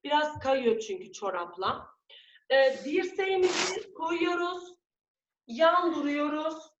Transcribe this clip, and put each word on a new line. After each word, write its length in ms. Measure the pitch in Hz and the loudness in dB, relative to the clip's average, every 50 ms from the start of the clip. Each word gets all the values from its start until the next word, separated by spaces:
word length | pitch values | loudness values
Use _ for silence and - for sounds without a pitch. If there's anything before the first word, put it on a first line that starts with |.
| _ | _
Biraz 360 | 277 294 - - 302 - - | 0 0 0 0 0 -4 -4
kayıyor 400 | - 269 269 269 247 233 220 220 | 0 0 2 4 4 2 2 2
çünkü 320 | - - 190 185 196 196 | -2 -8 -8 -10 -10 -14
çorapla. 760 | - - 208 190 180 175 175 175 - - 185 214 - - - - _ _ _ _ - - - _ _ _ _ _ | -12 -8 -6 -6 -4 -4 -8 -8 -8 -4 -4 -4 -4 -4 -10 -16 _ _ _ _ -20 -20 -20 _ _ _ _ _
Ee, 280 | 262 269 269 262 269 - - | 4 6 6 4 2 0 -6
dirseğimizi 1080 | 269 302 370 370 370 - - 381 381 381 370 359 - - - - - 381 - - - - | -2 -2 0 -2 -2 -4 -2 -2 0 2 2 2 2 2 0 0 -2 -2 -6 -8 -10 -10
koyuyoruz. 840 | - 320 320 339 330 339 349 349 349 349 349 370 359 359 - - _ _ _ _ _ _ _ _ _ _ _ _ _ _ | -6 -4 -2 0 0 0 0 0 0 -2 -4 -4 -8 -12 -16 -20 _ _ _ _ _ _ _ _ _ _ _ _ _ _
Yan 480 | - 233 254 320 330 339 370 359 339 311 | -12 0 4 4 6 6 4 2 2 -2
duruyoruz. 760 | 294 285 285 285 294 294 294 302 302 311 320 311 - - - _ _ | 0 -2 -2 0 0 -2 -2 -2 -2 -4 -4 -6 -8 -14 -20 _ _